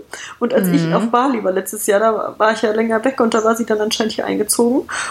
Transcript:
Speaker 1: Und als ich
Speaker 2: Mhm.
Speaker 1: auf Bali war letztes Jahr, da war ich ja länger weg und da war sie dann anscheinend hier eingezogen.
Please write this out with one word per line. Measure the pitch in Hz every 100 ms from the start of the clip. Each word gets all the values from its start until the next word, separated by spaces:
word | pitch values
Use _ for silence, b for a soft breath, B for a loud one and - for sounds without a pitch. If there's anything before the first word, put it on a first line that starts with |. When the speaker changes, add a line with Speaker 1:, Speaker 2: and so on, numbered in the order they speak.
| - B B B
Speaker 1:
Und | 240
als | 214 185
ich | 170
Speaker 2:
Mhm. | 160
Speaker 1:
auf | - 226
Bali | 240 269 233
war | 190
letztes | 185 190 214 -
Jahr, | 202
da | 220 214 - -
war | 214
ich | 220
ja | 226
länger | 220 226 220 269
weg | 262
und | 233
da | 226
war | 220 226
sie | 226
dann | 214
anscheinend | 214 - 220
hier | - 208
eingezogen. | 196 208 - 240 269 - B B